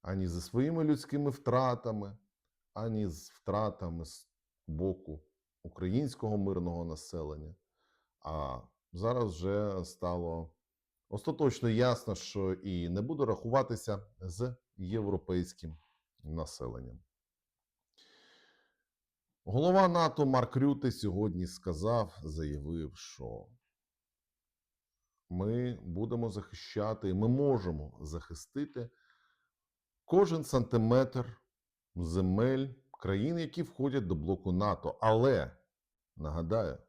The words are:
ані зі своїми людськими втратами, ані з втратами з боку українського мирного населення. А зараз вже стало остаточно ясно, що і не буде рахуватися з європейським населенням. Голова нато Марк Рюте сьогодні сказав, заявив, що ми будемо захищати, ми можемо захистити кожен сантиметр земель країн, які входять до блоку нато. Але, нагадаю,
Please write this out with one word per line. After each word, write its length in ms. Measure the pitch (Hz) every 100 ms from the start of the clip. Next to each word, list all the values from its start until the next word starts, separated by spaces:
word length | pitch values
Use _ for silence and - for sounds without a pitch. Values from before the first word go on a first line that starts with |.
ані 260 | - 95 92
зі 120 | 87
своїми 440 | - 117 143 165
людськими 460 | 156 143 - 143 143
втратами, 840 | 127 - 123 131 123 120 107 101 107 _ _ _ _ _
ані 340 | - 113 110 101
з 220 | 76 -
втратами 760 | - - 101 107 90 90 82
з 240 | 82 - - _ _ _ -
боку 560 | 78 95 92 - 76 _ _ _ _
українського 720 | 90 - 92 110 143 - 110 104
мирного 480 | 98 92 87 85
населення. 720 | 85 78 - 87 76 76 78 87 _ _ _ _ _ _
А 400 | - 78 71 64 - _ _
зараз 420 | 85 110 127 113
вже 500 | 80 92 101 104 95
стало 680 | 85 - 90 90 85 82 80 _ _ _ _ _ _
остаточно 600 | 104 - 147 147 - 120
ясно, 460 | 110 123 117 -
що 380 | 98 - 101 95
і 360 | 92 98 90 85
не 140 | 92
буде 220 | 117 156
рахуватися 840 | 127 101 117 131 127 113 - 98 - _
з 360 | 92 87 123 120 _ -
європейським 1000 | 92 110 101 95 - 90 87 - 82 80 _ _ _ _
населенням. 800 | 78 80 78 - 62 58 64 60 _ _ _ _ _ _ _ _ _ _ - _ _ _ _ _ _ _ _ _ _ _ _ _
Голова 440 | - 110 160 185 185
нато 380 | 170 160 - 143
Марк 300 | 131 123 131
Рюте 360 | 139 139 131
сьогодні 540 | - 104 90 104 90 90
сказав, 720 | - - 78 101 117 98 -
заявив, 760 | 78 78 78 73 73 82 76 -
що 500 | - - 60 55 - 120 _ _ _ _ _ _ _ _ _ _ _ _ _ _ _ _ _
ми 500 | 90 101 117 123 110
будемо 480 | 57 87 117 120 117
захищати, 840 | 101 92 - - - 104 110 98
ми 140 | 92 110
можемо 680 | 131 143 127 90 76 76 -
захистити 880 | 76 82 - 85 - 135 143 131 120 _ _ _ _ _ _ _ _ _ _ _
кожен 400 | _ 180 196 165
сантиметр 960 | 147 135 120 120 110 123 131 131 117 - _ _ _ _ _
земель 720 | 87 85 87 92 95 123 131 135 127 _
країн, 480 | - 92 98 127 170
які 240 | 160 -
входять 440 | 165 - 135 135 92
до 80 |
блоку 380 | 85 78 92 98
нато. 460 | 90 104 90 80 -
Але, 560 | 110 110 131 113 65 - _ _ _ _ _ -
нагадаю, 640 | 76 80 82 110 92 65